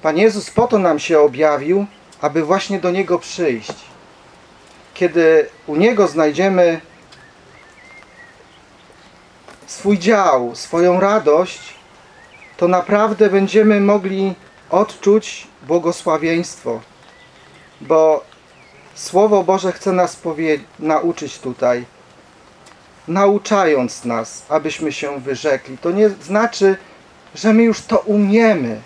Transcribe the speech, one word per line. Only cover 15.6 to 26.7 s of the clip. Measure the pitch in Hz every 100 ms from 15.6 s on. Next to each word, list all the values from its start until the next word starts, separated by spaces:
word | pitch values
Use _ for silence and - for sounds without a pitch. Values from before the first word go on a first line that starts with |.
| 127
błogosławieństwo, | 170 165 175 - 156 165 165 175 - 120 117 - _ - - - - - - - _
bo | 135 160 160 156 - - _ _ - - - -
Słowo | - 180 214 202
Boże | 175 190 185
chce | 170 202
nas | 185 175 -
powie-, | 170 156 160 147 123 -
nauczyć | 151 156 170 170 143 -
tutaj, | 131 123 123 120 123 _ - - _ _ _ _ - - _ _ -
nauczając | 180 202 202 - 208 180 143 123 - 120
nas, | 117 113 - -
abyśmy | 156 156 - 156
się | - 143 143
wyrzekli. | 127 131 156 131 - 131
To | 170
nie | 185 214
znaczy, | 190 151 202 233 - 196